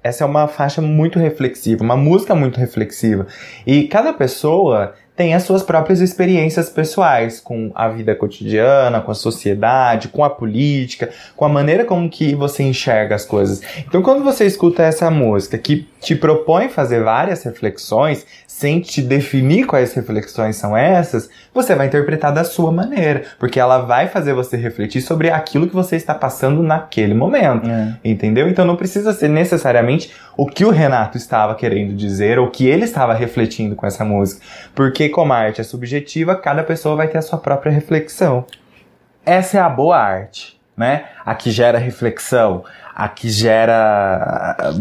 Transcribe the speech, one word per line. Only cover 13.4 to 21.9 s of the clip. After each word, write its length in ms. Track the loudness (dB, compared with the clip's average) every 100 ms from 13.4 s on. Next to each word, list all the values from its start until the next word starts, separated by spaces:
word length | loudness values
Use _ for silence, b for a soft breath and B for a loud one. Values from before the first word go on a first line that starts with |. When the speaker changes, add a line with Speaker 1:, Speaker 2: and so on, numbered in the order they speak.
| 0 -2 B B
Speaker 1:
Então, 240 | -2 0
quando 200 | 2 2
você 220 | 2 2 2
escuta 380 | 2 2 4
essa 260 | 2 2 0
música 480 | 2 2 0 -2 -4
que 300 | -2 -2 -4 _
te 160 | -4 0
propõe 540 | 2 2 2 2 0
fazer 340 | -2 0 0
várias 380 | 2 0 0 -4
reflexões, 840 | -8 -6 -6 -6 -2 0 0 -2 B B -20
sem 340 | -6 -2 -2
te 220 | -2 -4
definir 640 | 0 0 0 0 2 2 2
quais 280 | 0 0
reflexões 640 | -2 -4 -6 -6 -4 -4 -4
são 200 | -2 0
essas, 520 | 2 2 0 -4 -8 b b
você 200 | -4 0 0
vai 120 |
interpretar 440 | 0